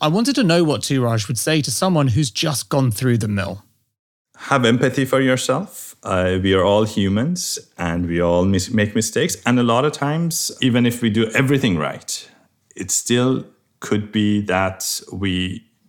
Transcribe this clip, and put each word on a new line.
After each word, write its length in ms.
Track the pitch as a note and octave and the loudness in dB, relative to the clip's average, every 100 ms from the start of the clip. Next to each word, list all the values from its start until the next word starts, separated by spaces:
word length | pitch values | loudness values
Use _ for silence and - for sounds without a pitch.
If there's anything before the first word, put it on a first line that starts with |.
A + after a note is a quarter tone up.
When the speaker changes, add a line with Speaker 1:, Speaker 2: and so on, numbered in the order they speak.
Speaker 1:
I 80 | D3+ | 0
wanted 260 | F3+ A#3+ | 0 0
to 80 | C#4+ | 2
know 220 | G3 E3+ | 2 4
what 160 | D#3+ A2+ | 2 0
Touraj 480 | - C3+ A#2+ A2+ G#2 | -2 0 0 0 -2
would 100 | A#2 | -4
say 240 | - D#3 | 0 0
to 80 | C#3+ | -2
someone 380 | - F#3 E3+ C3+ | -2 0 2 2
who's 220 | A2 C#3+ | 2 0
just 380 | - D#3+ C3 - | -2 -4 -4 -2
gone 220 | C#3+ C3 | 0 0
through 280 | G#2+ C3 A#2+ | 0 2 2
the 100 | G#2 | 0
mill. 340 | G2+ F#2 G2 - _ _ _ _ _ _ - | -2 -4 -8 -16 _ _ _ _ _ _ -16
Speaker 2:
Have 280 | - C#3 | 0 2
empathy 400 | A#2+ A#2 C3+ C3+ | 4 4 2 0
for 160 | C3 C3+ | 0 2
yourself. 760 | C3 B2+ - C#3 G#3 - - - | 2 2 0 -2 -4 -12 -18 -14
Uh, 360 | G2+ F#2+ F#2 F#2 | -2 0 2 2
we 120 | G2 | 2
are 100 | F#2+ | 4
all 200 | F#2 G2+ | 4 4
humans 760 | G#2+ A2 G2 G2+ C#3+ F3 - - - - | 2 0 0 0 -2 -4 -6 -10 -12 -8
and 300 | F2 E2+ F2 | -4 -2 -2
we 140 | E2+ | 0
all 240 | E2+ F2 F#2 | 2 4 2
mis-, 240 | G2 F#2 | 2 0
make 240 | A2 G#2+ A#2 | 0 0 0
mistakes. 400 | A2 - E3+ - | -2 -2 -2 -2
And 160 | A#2+ B2 | 0 2
a 20 | |
lot 220 | A#2+ A#2+ | 2 2
of 80 | D3 | 0
times, 580 | D3 C#3+ D#3 E3+ D#3+ - - | -2 -4 -2 -2 -4 -6 -2
even 260 | C3 A#2+ A#2+ | 0 2 2
if 160 | A#2+ | 0
we 80 | A#2 | 0
do 200 | G#2 A2 | 0 0
everything 440 | A#2 C3+ C#3 A#2 E2 | 0 0 2 0 0
right, 520 | C#2+ - - - - _ _ _ _ | -4 -6 -10 -12 -12 _ _ _ _
it 160 | - F#2+ | -12 -6
still 540 | - - A#2+ B2+ C3 - _ _ _ | -4 0 0 2 -2 -6 _ _ _
could 300 | - G#2+ G#2 | -4 -4 -2
be 300 | A2 G#2 G#2 | 0 0 0
that 580 | G2+ F2+ F#2+ F#2 - - - | 0 0 0 -4 -8 -8 -10
we 540 | F#2 G2 F2+ F#2 - - _ | -6 -4 -2 -4 -6 -14 _